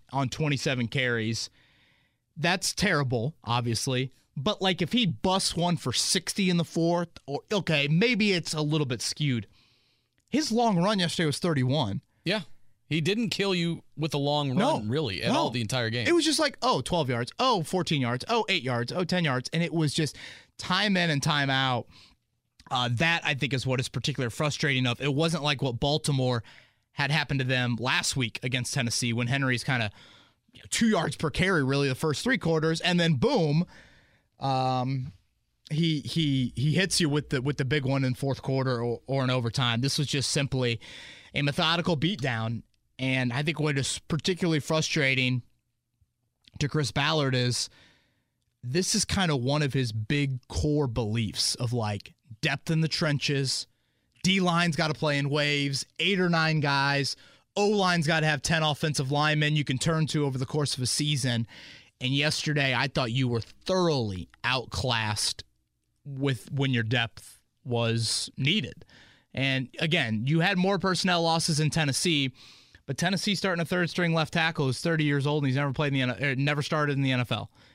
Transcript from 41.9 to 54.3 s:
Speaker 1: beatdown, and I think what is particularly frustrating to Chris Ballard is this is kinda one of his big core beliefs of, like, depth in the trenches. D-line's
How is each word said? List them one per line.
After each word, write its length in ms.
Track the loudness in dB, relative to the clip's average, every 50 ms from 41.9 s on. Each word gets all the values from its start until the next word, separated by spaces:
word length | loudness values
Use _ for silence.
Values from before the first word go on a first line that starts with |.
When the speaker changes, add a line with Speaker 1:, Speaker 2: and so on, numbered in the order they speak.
| 0
Speaker 1:
beatdown, 680 | 2 0 -2 -2 -2 -2 -2 -2 -2 -2 -4 -4 -6 -8 _ _ _ _ _ _ -6
and 340 | -2 0 0 0 0 0
I 100 | 0 0
think 160 | -2 -2 -2 0
what 200 | 0 0 0 0
is 200 | -2 -2 -4 -8 -4 -4
particularly 520 | -4 -2 0 0 0 0 2 2 2 0
frustrating 840 | 0 0 0 0 0 0 0 2 2 4 4 4 2 2 0 0 -4 _ _ _ _ _ _ _ _ _ _ _ _ _ _ _ _ _ _ _ _ -20 -8 -6
to 100 | -4 -2
Chris 240 | 0 -2 -2 0
Ballard 420 | 0 0 0 2 2 2 2 2 2
is 360 | 2 2 0 0 -2 -4 -6 -10 -20 -20 -20 _ _ _ _ _ _ _ _ _ _ _ _ _ _
this 320 | -10 -4 -2 -2 0 0 0
is 100 | 0 0
kinda 300 | 0 0 2 2 2 2
one 260 | 2 2 0 2 2
of 100 | 0 0
his 180 | 0 0 0 0
big 540 | -2 -4 -2 0 0 0 2 0 -2 -6 _ -6
core 380 | -4 0 0 2 2 2 0
beliefs 680 | 0 -2 -2 -2 0 0 0 -2 -2 -2 -2 -2 -2 -2
of, 180 | -2 -4 -2
like, 420 | -2 -2 -2 -2 -4 -6 -8 -14 -20 _ _ -20 -14 -4
depth 280 | -2 -2 -2 -2 -2 -2
in 100 | 0 0
the 60 | 0 0
trenches. 800 | -2 -2 0 0 0 0 0 -2 0 0 0 -2 -4 -4 -6 _ _ _ _ _ _ _ _ _ _ _
D-line's 540 | 0 0